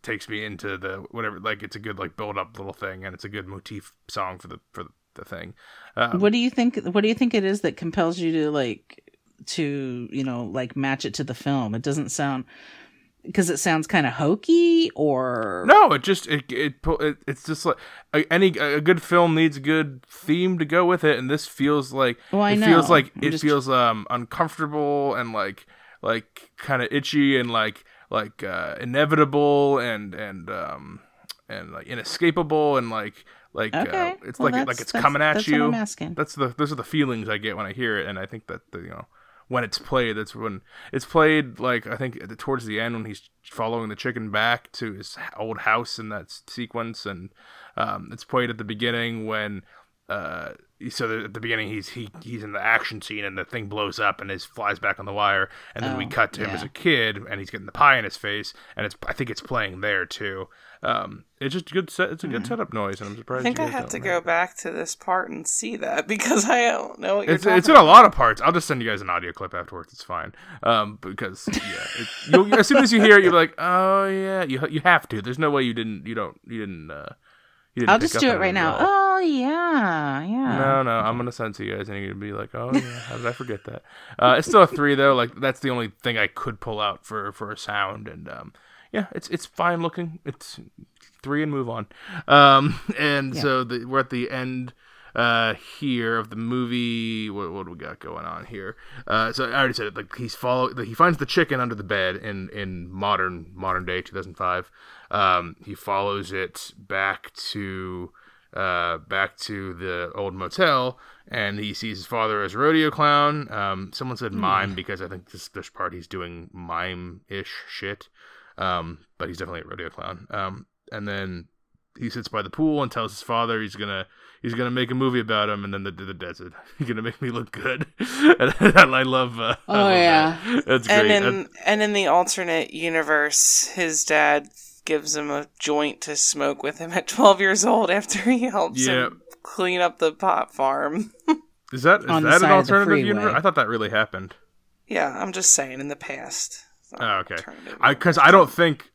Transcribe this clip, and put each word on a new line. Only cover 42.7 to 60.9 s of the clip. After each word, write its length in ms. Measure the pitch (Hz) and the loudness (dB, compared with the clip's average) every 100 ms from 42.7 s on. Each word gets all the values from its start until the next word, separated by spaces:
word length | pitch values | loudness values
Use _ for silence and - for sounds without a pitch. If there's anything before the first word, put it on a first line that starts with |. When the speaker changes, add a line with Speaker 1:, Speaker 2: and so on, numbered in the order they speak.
| 107 | -4
Speaker 1:
end 140 | 113 | -4
when 100 | 117 | -6
he's 240 | 110 104 - _ | -8 -12 -18 _
following 440 | - - 113 117 110 | -16 -6 -4 -4 -6
the 40 | 104 | -6
chicken 340 | 127 120 110 | -6 -6 -4
back 420 | 104 113 120 - | -2 0 0 -4
to 200 | - 117 | -12 -10
his 220 | 98 98 - | -10 -14 -16
h-, 120 | - - | -14 -10
old 220 | 110 107 | -8 -4
house 400 | - 113 120 - | 0 0 -2 -10
in 100 | 110 | -10
that 140 | 104 | -12
s-, 180 | - - - | -12 -20 -16
sequence, 560 | - 117 117 117 110 101 | -12 -8 -8 -8 -8 -10
and, 240 | 92 92 - - - - - | -10 -12 -20 -20 -20 -10 -6
um, 320 | 110 101 - | -4 -6 -10
it's 140 | - | -18
played 260 | - 131 120 | -6 -2 -2
at 80 | 113 | -6
the 60 | |
beginning 600 | 104 104 120 120 117 117 110 | -10 -6 -4 -2 -4 -6 -6
when, 360 | 110 107 101 - - _ _ - | -6 -6 -8 -14 -20 _ _ -10
uh, 420 | 101 82 82 80 - _ _ 120 | -8 -8 -10 -12 -16 _ _ -12
so 160 | - 117 | -6 -4
the, 180 | 110 | -4
at 100 | 104 | -8
the 60 | 107 | -8
beginning 280 | 117 113 104 | -4 -4 -4
he's, 220 | 107 95 | -8 -10
he, 200 | - 110 - | -12 -14 -16
he's 200 | 117 117 | -14 -12
in 100 | 107 | -10
the 80 | 104 | -4
action 380 | 101 113 - 107 | 2 2 0 -10
scene 240 | - 104 | -10 -8
and 140 | 101 95 | -8 -8
the 60 | |
thing 220 | 90 120 104 | -8 -8 -8
blows 320 | 104 101 90 | -6 -6 -2
up 200 | 104 92 | -2 -2
and 80 | 98 | -6
his 140 | 95 | -10
flies 340 | - - 104 98 | -12 -6 -4 -2
back 200 | 104 95 | -2 -4
on 60 | 101 | -6
the 60 | |
wire, 360 | 101 101 98 95 - - | 0 2 2 0 -6 -16
and 100 | - | -10
then 120 | 123 131 | -6 -6
we 100 | 98 | -4
Speaker 2:
Oh, 20 | |
Speaker 1:
cut 240 | - 107 | -2 -2
to 60 | - | -2
him 60 | 107 | -8
as 120 | 95 | -8
Speaker 2:
yeah. 40 | - | -10
Speaker 1:
a 40 | |
kid 480 | - 175 143 110 101 - | -4 0 2 0 -4 -8
and 80 | 101 | -10
he's 120 | 95 | -10
getting 160 | 104 101 | -14 -10
the 60 | |
pie 260 | - 147 131 | 2 4 4
in 60 | |
his 120 | 104 - | 0 -6
face, 360 | 104 104 104 - - - | -6 -6 -8 -14 -14 -8
and 80 | 104 | -8
it's, 100 | - - | -8 -8
I 60 | |
think 180 | - 127 | -6 -8
it's 100 | 104 | -8
playing 380 | - 123 101 92 | -8 -6 -6 -6
there 240 | 104 98 90 | -4 -2 -4
too. 420 | - 104 95 95 _ - - | -8 -8 -8 -12 _ -20 -8
Um, 420 | - | -4